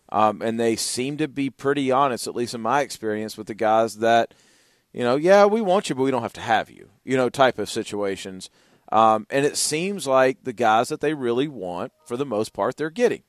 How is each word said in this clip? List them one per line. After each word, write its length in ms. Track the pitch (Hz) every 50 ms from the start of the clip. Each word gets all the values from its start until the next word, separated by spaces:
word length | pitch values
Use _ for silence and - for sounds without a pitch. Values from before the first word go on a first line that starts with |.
| _ -
um, 320 | - 101 110 107 104 73
and 160 | 95 113 113 113
they 160 | 117 113 110
seem 440 | - - - - - 127 139 151 143
to 100 | 156 139
be 220 | 123 143 139 131
pretty 420 | - _ - 139 143 147 135 127
honest, 340 | 127 131 143 135 120 107 -
at 80 | 120 78
least 200 | 117 120 117 123
in 80 | 117
my 180 | 110 113 127 147
experience, 560 | 139 - - - 113 107 107 107 110 107 -
with 100 | 107 104
the 80 | 117 113
guys 440 | 95 110 107 110 113 113 110 101 107
that, 340 | 113 113 117 117 - - - _ _ _ _ _ _ _ _ _ _ _
you 100 | - -
know, 140 | 123 120 127
"Yeah, 280 | 147 156 180 196 202 202
we 140 | 208 208 233
want 280 | 220 185 180 208 - -
you, 80 | 147
but 80 | 127 131
we 80 | 135
don't 100 | 131 120
have 100 | 117 101 -
to 60 | -
have 300 | 95 117 110 101 80 -
you," 200 | 50 50 - - _ _ _
you 120 | - 131
know, 120 | 131 127 117
type 300 | - - 135 123 - -
of 100 | 101 -
situations. 800 | - 117 101 - 107 101 101 98 98 92 - 98 92 92 - - _ _ _ _ _ _ _ -
Um, 340 | - 110 110 110 110 110 107 -
and 160 | - 139 143
it 120 | 147 -
seems 500 | - - - 151 156 175 196 202 185 131
like 380 | 139 131 131 131 131 135 - _
the 80 | 131
guys 360 | 113 95 120 110 110 117 123 -
that 120 | 156 143
they 140 | - 147 156
really 340 | 143 127 117 117 123 143 156
want, 440 | 139 110 92 90 87 87 101 - - _ _
for 100 | - 120
the 100 | 123 147
most 260 | 135 107 104 110 -
part, 240 | - - 98 120 127
they're 140 | - 151 160
getting. 340 | 160 226 247 208 113 - _